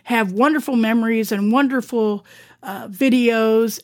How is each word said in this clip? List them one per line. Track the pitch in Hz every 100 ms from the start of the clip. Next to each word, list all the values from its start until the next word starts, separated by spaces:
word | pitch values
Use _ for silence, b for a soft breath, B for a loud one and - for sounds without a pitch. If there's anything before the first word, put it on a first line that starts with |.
have | - 233 202
wonderful | 196 277 311 - 247
memories | 220 233 226 226 214
and | 202 202
wonderful, | 247 277 262 - 233 214 202 B B B B
uh, | 254 196 -
videos | 185 269 254 240 226 220 220 226 -